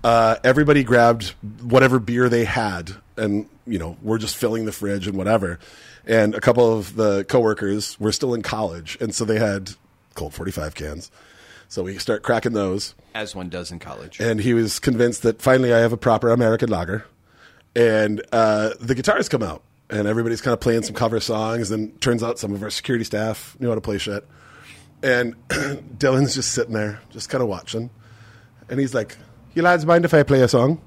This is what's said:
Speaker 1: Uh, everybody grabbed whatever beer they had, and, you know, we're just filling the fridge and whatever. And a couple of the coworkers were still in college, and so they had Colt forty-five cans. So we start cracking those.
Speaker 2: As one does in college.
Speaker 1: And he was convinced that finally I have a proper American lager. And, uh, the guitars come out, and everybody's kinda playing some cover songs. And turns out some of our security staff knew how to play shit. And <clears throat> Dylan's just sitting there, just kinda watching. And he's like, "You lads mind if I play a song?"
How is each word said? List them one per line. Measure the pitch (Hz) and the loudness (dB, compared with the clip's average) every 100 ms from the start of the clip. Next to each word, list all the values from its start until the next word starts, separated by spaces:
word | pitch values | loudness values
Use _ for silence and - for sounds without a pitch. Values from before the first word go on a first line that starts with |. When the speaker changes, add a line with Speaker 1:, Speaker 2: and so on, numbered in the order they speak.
Speaker 1:
Uh, | 120 117 113 113 | 4 4 4 4
everybody | 123 131 151 147 | 2 4 4 4
grabbed | 120 123 117 117 92 - 104 110 | 6 6 6 4 -4 -12 -16 -12
whatever | 120 131 131 127 | 2 6 6 4
beer | 107 120 123 | 0 0 2
they | 117 | 2
had, | 107 117 110 92 82 101 _ - | 0 -2 -2 -4 -10 -16 _ -6
and, | 107 101 104 _ - | -2 -2 -4 _ -8
you | 98 | -6
know, | 82 80 | -6 -10
we're | 107 110 | -4 -2
just | 107 - | -4 -4
filling | 117 113 110 | -2 -2 -6
the | |
fridge | - 101 101 95 | -6 -4 -4 -4
and | 95 | -4
whatever. | 95 113 95 87 - - - - - | 0 0 -2 -8 -14 -20 -20 -18 0
And | 113 107 | 2 2
a | 107 | 2
couple | 127 120 117 | 2 4 4
of | 113 95 104 | 2 -4 -2
the | 107 98 | 0 0
coworkers | 95 131 113 104 101 104 104 - | 0 2 2 0 -2 -4 -6 -4
were | 104 | -4
still | - 131 | -2 -2
in | 117 | -4
college, | 104 110 101 85 80 - | -4 -4 -4 -6 -14 -8
and | 113 | -6
so | - | -4
they | 110 107 | -2 0
had | 110 98 95 - _ _ _ | 0 -2 -8 -18 _ _ _
Colt | - 76 | -14 -12
forty-five | - 90 90 78 | -8 -8 -8 -10
cans. | - 76 76 - _ _ - - - _ | -10 -12 -12 -16 _ _ -20 -20 -20 _
So | - | -10
we | 92 95 | -8 -8
start | - 107 | -4 -4
cracking | - 117 120 | 0 0 0
those. | 110 98 95 - _ _ | -2 -2 -4 -8 _ _
Speaker 2:
As | 113 107 | -10 -10
one | 95 90 | -10 -10
does | 90 82 | -10 -12
in | 85 | -14
college. | 85 69 85 - | -14 -16 -16 -4
Speaker 1:
And | 113 110 | -2 0
he | 113 | 2
was | 117 110 - | 2 0 -2
convinced | - 117 120 110 | -2 2 2 2
that | 117 110 | -2 2
finally | 135 131 127 | 4 4 4
I | 117 | 4
have | 117 | 4
a | 117 | 2
proper | 127 110 120 | 2 2 4
American | 117 113 113 - | 4 4 2 0
lager. | 90 85 104 - _ _ _ - _ _ | -2 -4 -6 -8 _ _ _ -20 _ _
And, | 120 117 107 107 104 - | 2 4 4 0 -2 -2
uh, | 117 110 107 107 - | 2 2 2 -2 -4
the | 117 | -4
guitars | 127 131 240 214 | -2 0 0 0
come | 127 | -4
out, | 98 78 _ _ _ | -4 -8 _ _ _
and | 107 104 | -2 0
everybody's | 110 113 113 | 0 -2 -2
kinda | 131 117 | -2 0
playing | 123 117 | 0 0
some | 110 | -2
cover | 107 117 110 | -2 -2 0
songs. | - 107 110 117 104 | -2 -4 -2 -4 -4
And | 110 107 - | -4 -6 -4
turns | 131 120 | -2 -2
out | 117 120 | -2 -6
some | 104 | -6
of | 101 | -8
our | 104 | -8
security | - - 123 110 | -10 -4 -4 -2
staff | 104 110 110 - - | -4 -4 -6 -12 -6
knew | 123 | -4
how | |
to | 110 | -4
play | 113 101 | -4 -6
shit. | 107 101 - - - - - - - _ | -6 -8 -10 -20 -20 -20 -20 -20 -20 _
And | 135 123 120 117 | 0 0 -2 -8
<clears throat> | - | -6
Dylan's | 151 139 143 - 117 139 131 139 | -4 -4 -8 -12 -2 2 2 0
just | 131 120 | -2 -4
sitting | - 117 | -4 -2
there, | 110 107 104 - | -2 -4 -8 -18
just | 110 - | -18 -8
kinda | 135 120 | -4 -4
watching. | 92 - 113 120 - - - - - _ _ - | -4 -8 -8 -10 -16 -20 -20 -20 -20 _ _ -8
And | 127 | -4
he's | 135 | -2
like, | 127 107 - - - - | -2 -6 -12 -20 -20 -8
"You | - | 0
lads | 175 175 151 | 2 4 4
mind | 170 | 4
if | 170 | 6
I | 156 | 4
play | 143 135 | 6 4
a | 120 | 6
song?" | 127 127 160 | 4 4 0